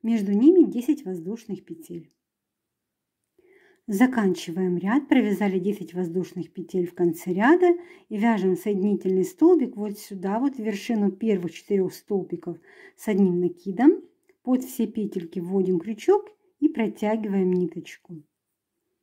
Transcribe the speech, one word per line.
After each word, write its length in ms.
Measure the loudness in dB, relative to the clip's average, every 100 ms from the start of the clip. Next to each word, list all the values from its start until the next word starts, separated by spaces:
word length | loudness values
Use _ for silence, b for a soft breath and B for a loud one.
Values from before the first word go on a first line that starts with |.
между 300 | -2 0 2
ними 380 | 4 8 8 6
десять 340 | 2 -2 -2
воздушных 600 | -4 -8 -8 -10 -10 -12
петель. 460 | -12 -18 -16 -16 -18 _ _ _ _ _ _ _ _ _ _ _ _ _ b b b b -4
Заканчиваем 920 | 2 2 2 0 0 -6 -4 -2 0
ряд, 300 | 0 0 2
провязали 500 | 2 2 0 0 0
десять 340 | -2 -4 -6
воздушных 600 | -6 -4 -4 -6 -8 -12
петель 340 | -12 -6 -4 -4
в 80 |
конце 400 | 0 0 0 -4
ряда 420 | 2 4 6 4 2 B B B
и 80 | -2
вяжем 400 | 0 2 2 0
соединительный 680 | -2 0 0 0 0 0
столбик 520 | 0 4 6 6 2 -6
вот 220 | -10 -10
сюда, 400 | -14 -8 -4 -2
вот 160 | -2 -4
в 20 |
вершину 520 | -4 -4 -2 0 0
первых 420 | 0 0 0 -2
четырех 400 | -8 -2 0 0
столбиков 680 | -4 -4 -4 -4 -8 -10 -12 b b b -10
с 120 | -2
одним 320 | 4 4 4
накидом. 640 | 0 -4 -8 4 4 4 -2 _ _ _
Под 220 | -2 -2
все 220 | -2 -4 -4
петельки 520 | -4 -6 -6 -8 -8
вводим 420 | -4 0 0 0
крючок 500 | -4 -8 -4 -4 -6 _ _ -4
и 80 | -2
протягиваем 840 | -2 -4 -2 -4 -4 -2 0 0
ниточку. 680 | 0 -2 -6 -16 -20 -20 -20 -20 _ _ _ _ _ _ _